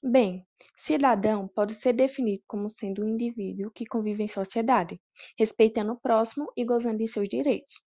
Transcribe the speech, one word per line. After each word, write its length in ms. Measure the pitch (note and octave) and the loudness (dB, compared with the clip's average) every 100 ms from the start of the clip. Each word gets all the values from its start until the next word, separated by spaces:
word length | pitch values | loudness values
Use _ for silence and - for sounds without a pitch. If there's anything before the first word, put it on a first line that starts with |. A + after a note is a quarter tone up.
Bem, 440 | C4+ B3+ G#3 F#3 - _ - _ | 4 4 4 -2 -14 _ -20 _
cidadão 720 | - D#4 C4+ G#3+ G#3+ G#3+ G3 | -2 2 4 4 2 0 -2
pode 280 | - G#3 A3 | -2 -2 0
ser 180 | B3+ | 0
definido 500 | A#3+ C4 C4+ A#3+ G3 _ | 2 2 2 -2 -2 _
como 220 | G3+ G#3 | -6 -6
sendo 340 | - G3+ G3 | -8 -8 -4
um 40 | G#3+ | -4
indivíduo 640 | A3 A#3 A#3 F#3+ F#3+ G3+ | -2 -4 -4 -8 -6 -8
que 140 | - A3+ | -8 -6
convive 380 | A#3 G#3+ G#3 | -4 -2 -2
em 40 | G#3 | -4
sociedade, 720 | - F#3+ A#3 A3+ A#3+ E3+ F3+ _ _ - - | -4 -4 -2 2 0 0 -8 _ _ -20 0
respeitando 560 | A3 - A3 A3 G#3 | 0 4 4 4 -4
o 60 | A#3+ | -4
próximo 520 | B3+ A3 A3+ - D4 - | 2 2 2 -4 -8 -6
e 80 | A#3+ | 0
gozando 320 | A#3+ A#3 G#3+ | 0 0 -2
de 100 | A3 | -4
seus 220 | A3 G3+ | -2 -4
direitos. 440 | A#3 C#4 A3+ - - | -2 0 -2 -4 -20